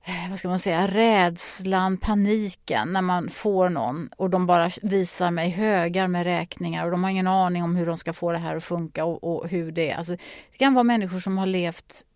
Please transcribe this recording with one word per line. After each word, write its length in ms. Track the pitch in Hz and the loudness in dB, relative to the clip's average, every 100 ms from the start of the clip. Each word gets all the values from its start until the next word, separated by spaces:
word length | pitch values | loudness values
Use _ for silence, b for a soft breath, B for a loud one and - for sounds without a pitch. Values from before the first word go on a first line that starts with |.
eh, 260 | - 175 175 | -8 -8 -6
vad 80 | 190 | -6
ska 100 | 180 | -2
man 120 | 180 | -2
säga, 260 | 190 165 196 | 0 2 2
rädslan, 1080 | 202 226 214 175 170 - - 185 190 190 185 | 4 6 6 4 2 -6 -4 0 2 2 0
paniken 960 | - 208 202 220 208 - - 120 120 | 2 2 4 2 0 -8 -4 -2 0
när 100 | 185 | 0
man 260 | 185 180 175 | 0 0 -2
får 400 | - 214 190 180 | -4 0 2 2
någon 400 | 160 113 143 165 - | 2 -2 -4 -8 -4
och 140 | 190 | 0
de 160 | 180 180 | 2 4
bara 240 | 175 170 - | 4 4 -2
visar 480 | 208 196 180 - 180 | 0 0 0 -2 -2
mig 200 | 170 170 | 0 -2
högar 580 | 175 220 202 170 185 185 | 0 0 2 2 0 0
med 160 | 180 | 0
räkningar 600 | 175 175 170 - 175 165 | 0 -2 -4 -6 -6 -4
och 60 | 170 | -2
de 140 | 180 | 0
har 60 | 190 | 0
ingen 160 | 190 185 | 0 2
aning 360 | 190 185 175 | 2 2 0
om 140 | 170 180 | 0 0
hur 100 | 170 | 0
de 100 | 165 | -4
ska 160 | - | -6
få 200 | 165 175 | -4 -2
det 60 | 170 | -2
här 180 | 165 160 | -4 -6
att 80 | |
funka 400 | 165 175 160 - | -4 -6 -4 -4
och, 200 | 160 165 | -4 -2
och 240 | 165 165 165 | -4 -4 -4
hur 240 | 180 165 | -4 -4
det 180 | 165 156 | -2 -2
är. 60 | - | -2
Alltså, 160 | 170 175 B B B | -6 -8 B B B
det 60 | _ | _
kan 160 | 269 | 4
vara 100 | 254 | 6
människor 360 | 240 233 190 185 | 4 2 0 -4
som 180 | 190 190 | -2 0
har 80 | 190 | 0
levt 600 | 185 175 170 _ - - | 0 -2 -6 _ -20 -20